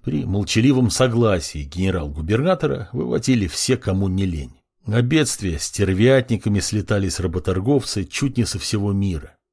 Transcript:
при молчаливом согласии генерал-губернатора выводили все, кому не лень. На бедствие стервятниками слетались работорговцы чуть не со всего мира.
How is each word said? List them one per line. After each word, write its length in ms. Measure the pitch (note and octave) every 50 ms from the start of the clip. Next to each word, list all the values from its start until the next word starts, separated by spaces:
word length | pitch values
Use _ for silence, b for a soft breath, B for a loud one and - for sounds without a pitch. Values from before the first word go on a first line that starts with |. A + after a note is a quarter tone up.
| -
при 200 | - D#3 C#3+ -
молчаливом 680 | F#2+ F#2+ G#2 G2 - - A2 A#2+ C#3+ C3 B2+ B2 G#2
согласии 720 | - - B2+ B2+ A2+ A#2 A#2 G#2+ F#2+ E2 - - - D2+ C#2+
генерал-губернатора 1200 | C#2 - F2+ F#2+ F#2+ F2+ E2+ D2 C#2+ C#2+ D2+ D#2 E2+ G#2+ B2 D3 F#3 F#3 F3+ D#3 C#3 - - F#2 -
выводили 560 | A#2+ C#3 B2 B2 - - - C3 B2+ A2+ G2 E2
все, 280 | - - - - B2+
кому 300 | - - G2+ F#2 F#2 G2
не 200 | F#2+ F#2 G2 G2
лень. 280 | F#2 E2 D2 C2 A#1+ - _ _ _ _ _ -
На 160 | A2 A2 A#2+
бедствие 560 | A#2+ B2 D#3 D#3 C#3 - - - G2+ F2+ D#2 D2
стервятниками 1000 | - - - - G2+ F#2 F#2+ F#2 A2+ C3 C3+ C3 B2 - A2+ A2+ - A2 G2+ G2
слетались 580 | - - G#2+ G#2 F#2 - G#2+ G2 G2 F2+ - -
работорговцы 840 | F2+ F2 E2+ F2+ - G2 F2+ F#2 G2 C3 C#3+ C3 - - - G#2 F2+
чуть 320 | - - - F#2 F2 -
не 80 | B2 G#2+
со 160 | - - -
всего 320 | - - A2+ G2+ G2+ G#2
мира. 420 | G2 G2 G2 F#2+ E2+ D2 - - _ _ _ _